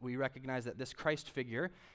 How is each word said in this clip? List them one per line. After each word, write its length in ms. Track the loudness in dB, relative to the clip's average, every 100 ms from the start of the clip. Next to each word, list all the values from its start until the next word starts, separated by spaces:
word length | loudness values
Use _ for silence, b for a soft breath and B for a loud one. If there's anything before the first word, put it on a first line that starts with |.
we 160 | -2 2
recognize 480 | 2 0 -2 0
that 140 | -2 -4
this 140 | -6
Christ 380 | 0 2 2 0
figure 400 | -2 0 0 0 B B